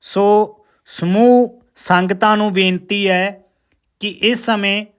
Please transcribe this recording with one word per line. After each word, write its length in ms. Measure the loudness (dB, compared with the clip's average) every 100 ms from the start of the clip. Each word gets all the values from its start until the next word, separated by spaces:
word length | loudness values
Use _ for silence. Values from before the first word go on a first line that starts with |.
ਸੋ 240 | -8 -2 2 2 0 -6 _ _ _
ਸਮੂਹ 760 | -8 -2 2 4 4 2 -4 _ _
ਸੰਗਤਾਂ 600 | 0 0 0 0 0 2
ਨੂੰ 160 | 0
ਬੇਨਤੀ 560 | 0 0 -2 -4 -4 0
ਹੈ 360 | 0 -2 -8 _ _ _ _ _ _
ਕਿ 80 | -12
ਇਸ 360 | -4 -2 -2
ਸਮੇਂ 420 | -4 -4 -2 -4 -8